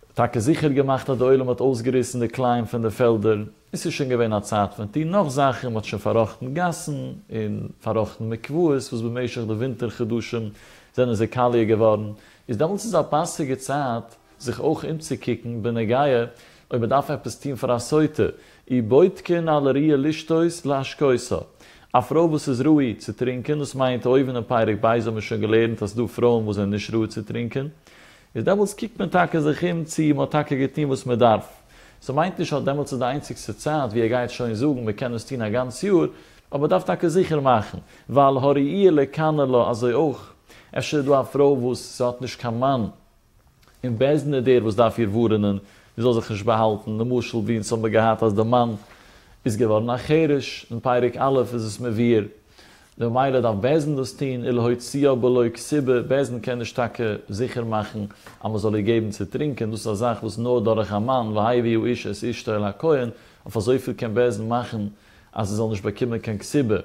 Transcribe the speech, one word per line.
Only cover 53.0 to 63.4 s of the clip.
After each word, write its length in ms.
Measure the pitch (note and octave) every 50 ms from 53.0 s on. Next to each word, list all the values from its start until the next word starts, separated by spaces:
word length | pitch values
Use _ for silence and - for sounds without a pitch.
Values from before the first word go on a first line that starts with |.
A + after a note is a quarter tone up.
| A#2 A#2
מילא 320 | A#2+ B2+ C3+ C#3 B2+ B2+
דארף 160 | A#2+ A#2 G#2+ G2
בית 240 | G#2 B2+ D3+ E3 C#3
דין 120 | D3+ D3+
דאס 160 | C3 C3 -
טון, 320 | - - D3 C3+ B2+ A#2+ A#2
אל 140 | B2 B2 A#2+
הוציא 520 | A#2 A#2+ B2 A#2+ - - - D3 C#3+ C#3
בלא 380 | C3 A#2+ A#2+ B2 B2+ B2 A#2+ A#2 A2+
כסיבה, 480 | - - - D3+ D3+ C3+ B2 B2+ A#2+
בית 260 | A2 - C3 C#3 C#3 A#2
דין 120 | B2 A#2
קען 180 | G#2 B2+ B2 B2
נישט 180 | A#2 A2+ -
טאקע 280 | - A#2+ A2 - - A#2+ A2 G2+ G2+ - -
זיכער 360 | G#2 G2+ B2+ B2 A#2 B2+ A#2
מאכן, 340 | A2+ A2 G#2+ G2+ - - A2
אבער 540 | G2+ G2+ - - - - - - - G#2+
מען 60 | A2 G#2
זאל 160 | G2+ A2 G#2
אים 100 | G#2+ G2
געבן 260 | A2 A#2 A2+ G#2+ G#2
צו 140 | G2 - G2+
טרינקען, 460 | F2 - B2+ D3 D3+ B2+ - A#2 G#2+
דאס 160 | A2+ G#2 -
איז 20 | A2+
א 60 | G#2
זאך, 280 | G2 A#2+ A#2+ A2+ -
וואס 160 | A#2+ A2 F#2+ -
נאר 200 | A#2+ B2 B2 B2
דורך 340 | G#2 A2+ A2 A2 G#2+ E2+
א 60 | G#2 G2+
מאן, 280 | G#2+ B2+ C3 B2+ A2+ G#2+
וואו 160 | G#2+ G#2+ G#2 A#2
הוי 120 | B2 B2
ווי 140 | A2+ A#2 A2+
הוא 120 | A2 G#2+
איז, 200 | A#2 A#2+ A#2 -
עס 180 | A2 G2+ G#2 A2
איז 120 | A#2+ A2+ - -
דער 260 | A#2+ A2 G#2 G#2 G2+ G2 -
כהן, 300 | - D#3+ D3+ C3+ B2 A#2 - - - - - _